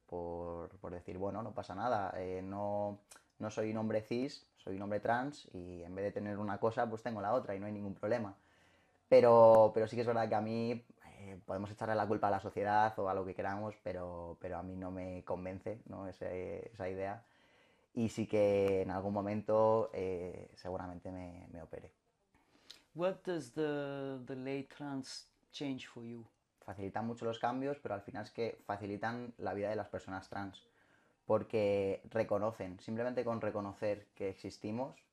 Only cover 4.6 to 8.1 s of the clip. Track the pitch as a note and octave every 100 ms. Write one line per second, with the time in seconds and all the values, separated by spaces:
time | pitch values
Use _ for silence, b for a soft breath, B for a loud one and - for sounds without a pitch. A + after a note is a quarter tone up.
4.6 | - F#2+ G2+ G#2 G#2+ A#2+ C3+ D3 - F#2
5.6 | F2 F2+ E2+ F#2 G2+ G#2 G#2 G2+ G#2 G2+
6.6 | A2+ A2 A#2+ A2 - A2+ G2 B2 A2 G2
7.6 | G#2 G#2 G2+ F#2 G#2